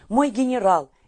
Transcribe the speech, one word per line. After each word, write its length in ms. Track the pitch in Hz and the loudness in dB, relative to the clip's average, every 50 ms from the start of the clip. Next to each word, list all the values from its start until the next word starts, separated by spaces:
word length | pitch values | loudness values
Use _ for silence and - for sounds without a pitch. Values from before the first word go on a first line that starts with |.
| - - | -14 -4
"Мой 220 | 202 247 285 294 | 0 0 0 0
генерал", 600 | 208 226 262 254 254 247 202 190 185 165 143 - _ _ _ | 0 -4 -4 -2 -2 0 2 2 2 2 0 -4 _ _ _